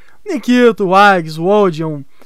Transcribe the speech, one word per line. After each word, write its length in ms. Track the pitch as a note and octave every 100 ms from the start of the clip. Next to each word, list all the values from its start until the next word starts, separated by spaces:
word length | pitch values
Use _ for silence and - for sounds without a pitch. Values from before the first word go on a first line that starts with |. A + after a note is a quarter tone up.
| - - G#4
Nikito, 640 | D4+ A3+ B3 A#3+ A3 F#3+
Wags, 500 | F#3+ G3+ F#3+ D#3+ D#3
Wodion. 640 | E3+ G#3 G3 D#3 D#3+ D3 C3+ -